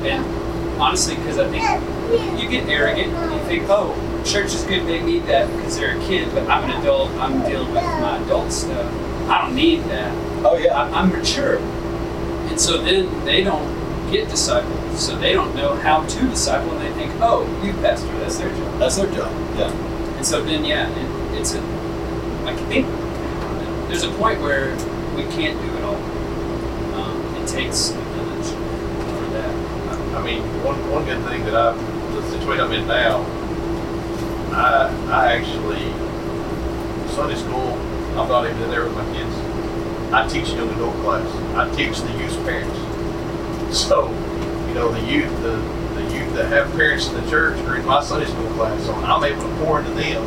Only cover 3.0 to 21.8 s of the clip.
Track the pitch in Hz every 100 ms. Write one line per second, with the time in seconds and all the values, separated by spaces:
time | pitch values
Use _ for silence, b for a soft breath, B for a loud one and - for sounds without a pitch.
3 | - - 170 - - 170 170 202 214 -
4 | - 170 - 202 185 170 - 185 170 165
5 | 170 170 - - - - - - 110 -
6 | - 185 165 143 - 135 - - 139 135
7 | 135 - - 269 - - 339 339 339 330
8 | 302 330 339 587 - - 330 - - -
9 | - - - - - 262 330 320 - -
10 | - - - - - 127 - - - -
11 | 185 - - - - - - - - -
12 | - - - - - 160 - 170 165 190
13 | 180 - - - 190 151 - - - -
14 | - 427 440 - - 605 - - 330 330
15 | - - - 127 - - - - 160 156
16 | 147 - 131 - - - - - - -
17 | - - - 180 - - 196 190 - -
18 | - - - - - - - - 170 -
19 | 196 165 - - 165 - - - - -
20 | - - - 151 147 156 147 131 - -
21 | - - - - - - - -